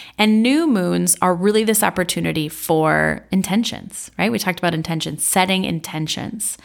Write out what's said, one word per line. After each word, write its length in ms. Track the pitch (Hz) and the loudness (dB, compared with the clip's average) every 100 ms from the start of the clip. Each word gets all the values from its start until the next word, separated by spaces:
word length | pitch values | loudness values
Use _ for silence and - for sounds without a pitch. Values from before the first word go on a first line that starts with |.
| - - | -10 0
And 260 | 214 214 | 4 4
new 240 | 240 294 330 | 4 4 4
moons 480 | 214 175 175 175 - | 2 2 0 0 2
are 120 | 180 | 0
really 300 | 175 196 214 | 2 2 2
this 180 | 220 214 | 2 2
opportunity 680 | 185 185 175 - 165 160 151 | 2 0 -2 -2 -2 -2 -4
for 760 | - - 160 156 156 156 151 - | -6 0 2 2 2 2 -2 -2
intentions, 800 | 190 - 202 233 - 50 - - - | -2 0 0 -2 -6 -12 -14 -12 -4
right? 140 | 180 | -2
We 60 | 226 | -2
talked 220 | - 175 | -4 -2
about 140 | 180 | 0
intentions, 500 | 160 160 160 151 151 | 0 -2 -4 -6 -4
setting 400 | - 190 185 190 | -2 0 2 0
intentions. 920 | 190 165 - 156 156 - - 220 - - | -2 -4 -6 -6 -6 -6 -8 -8 -8 -8